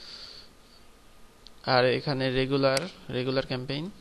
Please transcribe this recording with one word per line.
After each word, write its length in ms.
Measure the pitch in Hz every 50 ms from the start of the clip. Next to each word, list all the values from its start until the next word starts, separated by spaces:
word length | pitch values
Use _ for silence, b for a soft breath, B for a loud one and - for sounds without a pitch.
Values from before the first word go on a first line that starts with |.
| B B B B B B B B B B B - - - - - - - - - - - - - - - - - - - - - -
আর 200 | 131 131 123 123
এখানে 460 | 127 120 131 - 151 139 131 131 135
রেগুলার, 840 | 123 131 131 131 139 139 139 135 135 135 170 185 - - - - 131
রেগুলার 320 | 127 123 131 131 135 131
ক্যাম্পেইন, 440 | - 135 127 127 127 135 143 160 196 - -